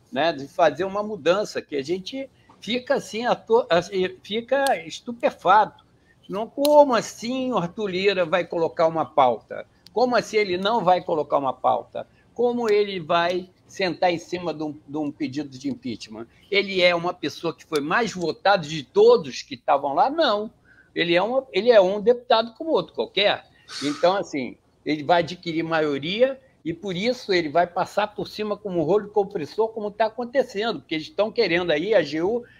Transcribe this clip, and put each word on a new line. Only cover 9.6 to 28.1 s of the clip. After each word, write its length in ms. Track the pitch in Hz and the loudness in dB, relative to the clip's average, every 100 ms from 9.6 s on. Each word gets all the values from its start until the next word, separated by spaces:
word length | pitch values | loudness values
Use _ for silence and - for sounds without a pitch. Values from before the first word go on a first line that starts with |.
| - _ _ | -14 _ _
Como 240 | 208 254 233 | 0 2 2
assim 220 | - 214 | 0 0
ele 200 | 202 180 | 0 -2
não 240 | 196 233 | -2 0
vai 180 | 175 180 | 4 2
colocar 360 | 175 165 147 151 | 2 -4 0 0
uma 140 | 135 | 0
pauta? 540 | - 127 117 - 117 117 _ _ | -2 0 0 -4 -12 -14 _ _
Como 360 | - 240 240 226 | -2 -2 0 2
ele 300 | 208 208 190 | 2 0 -4
vai 480 | 151 170 170 180 185 _ _ | -2 0 0 -2 -8 _ _
sentar 440 | - 185 156 185 | -6 -4 0 0
em 60 | 170 | 0
cima 340 | - 180 175 | -4 -8 -6
de 100 | 151 | -6
um, 120 | 151 143 - | -8 -10 -10
de 100 | 143 | -8
um 160 | 147 | -6
pedido 380 | 143 139 131 147 | -6 -6 -6 -10
de 180 | 131 139 | -10 -10
impeachment? 580 | 120 127 107 - 110 117 _ _ | -8 -8 -10 -12 -16 -18 _ _
Ele 300 | 196 196 190 | -2 -2 2
é 140 | 180 | 2
uma 200 | 175 170 | 2 -2
pessoa 400 | 175 147 - 165 | -6 -8 -6 -8
que 100 | 156 | -8
foi 160 | - 156 | -6 -6
mais 320 | 143 208 233 | -2 -2 -2
votado 540 | 185 165 147 190 202 147 | -4 -6 -2 2 2 0
de 160 | 156 | -8
todos 600 | 139 190 220 240 147 - | -2 4 6 6 2 -12
que 120 | - | -14
estavam 400 | 131 - 143 143 | -8 0 0 0
lá? 160 | 143 226 | 0 0
Não. 400 | 320 294 208 220 - _ _ _ | 2 0 0 -4 -14 _ _ _
Ele 200 | - 170 | -4 0
é 80 | 170 | 2
uma, 240 | 202 262 262 | 2 0 0
ele 180 | 185 226 | 2 4
é 100 | 220 | 6
um 200 | 185 208 | 6 4
deputado 540 | 202 247 - 226 233 - | 2 2 2 2 0 -6
como 140 | 320 | -2
outro 240 | 254 165 | -2 -2
qualquer. 500 | - 110 - 202 131 - _ - - | -4 -4 0 0 0 -4 _ -18 -8
Então, 320 | 139 147 170 196 | -6 0 2 2
assim, 400 | 175 147 117 - _ _ | -2 -6 -8 -10 _ _
ele 200 | - 151 | -6 -4
vai 180 | 143 175 | 0 0
adquirir 400 | 170 180 175 160 | 0 -6 -8 -6
maioria 800 | 165 160 156 139 151 208 262 269 _ _ | -2 -2 -2 -2 -4 0 0 0 _ _
e, 80 | 156 | -10
por 240 | 170 202 175 | -8 -8 -4
isso, 360 | 226 247 - | -4 -4 -2
ele 160 | 180 160 | 0 0
vai 180 | 147 175 | 0 0
passar 420 | 180 170 - | -2 -4 -4
por 180 | 208 | -4